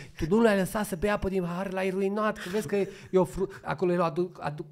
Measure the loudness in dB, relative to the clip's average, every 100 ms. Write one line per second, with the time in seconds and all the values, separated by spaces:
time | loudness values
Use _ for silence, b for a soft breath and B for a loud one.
0 | -10 -6 2 6 6 4 2 -2 -4 -2
1 | 0 0 0 -2 -2 -4 -4 -2 -2 0
2 | 0 0 0 -2 -4 -4 0 0 -2 B
3 | B 2 2 0 -4 B -6 -2 2 2
4 | 2 0 -4 -4 -6 -6 -10